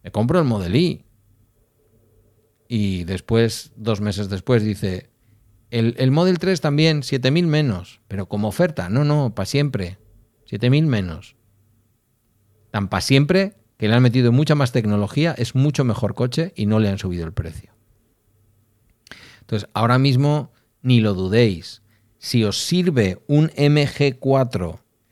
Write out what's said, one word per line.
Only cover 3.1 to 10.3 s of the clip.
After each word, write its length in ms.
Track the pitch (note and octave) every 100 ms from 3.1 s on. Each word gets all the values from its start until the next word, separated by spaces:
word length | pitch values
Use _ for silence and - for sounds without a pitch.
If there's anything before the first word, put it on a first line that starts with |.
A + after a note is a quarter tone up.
| F#2 - A2+ A2+ - -
dos 280 | - A2 G2+
meses 260 | G#2 G2 G2+
después, 340 | G2 - B2
dice, 480 | G#2+ G2+ G2+ F#2 - _ _ _ _ _ _
"El, 240 | A#2 A2+ A#2
el 120 | B2+
Model 260 | C#3+ F#3 F3
tres 220 | F3+ F#3
también, 420 | D#3 D3 D#3+ D3+
siete 280 | C3+ C3+ C3
mil 160 | D#3 F3
menos, 540 | D3+ D3 F#2 F2 - -
pero 220 | G2 F#2+
como 200 | G#2 G#2+
oferta, 420 | - F3 D#3 F2+
no, 120 | A#2
no, 320 | D3 D3 C3
pa' 120 | G#2 F#2+
siempre, 520 | C#3 C#3+ A2 F2+ G2 _ _ _